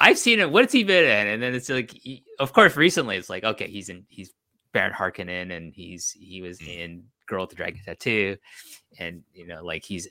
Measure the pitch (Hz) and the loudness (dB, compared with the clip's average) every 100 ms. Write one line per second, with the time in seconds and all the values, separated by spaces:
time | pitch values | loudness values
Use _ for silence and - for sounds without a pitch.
0 | 202 311 240 226 175 165 254 262 202 185 | 6 6 4 4 4 4 6 4 4 6
1 | 151 107 104 107 123 123 - 131 117 - | 6 4 2 0 -2 -4 -4 -4 -4 -10
2 | 127 131 _ - 135 - 202 143 160 - | -16 -16 _ -6 0 6 6 6 2 2
3 | 127 98 90 92 110 110 90 101 95 90 | -2 -4 -6 -6 -4 -4 -8 -12 -14 -16
4 | 98 - 92 _ _ _ _ 113 95 - | -18 -20 -20 _ _ _ _ -2 -2 -2
5 | 92 - 90 90 90 87 82 - 87 90 | -6 -6 -10 -10 -10 -12 -14 -16 -18 -12
6 | - - 90 92 90 87 78 87 85 85 | -12 -12 -16 -16 -14 -14 -16 -14 -14 -14
7 | 95 _ - 98 92 - 87 87 - 82 | -20 _ -10 -8 -6 -8 -10 -10 -14 -8
8 | 131 110 98 98 _ - - - _ - | -2 0 -2 -4 _ -20 -20 -20 _ -14
9 | 87 85 - 92 87 82 82 82 - 95 | -14 -14 -18 -20 -18 -14 -10 -10 -8 -10
10 | 82 | -8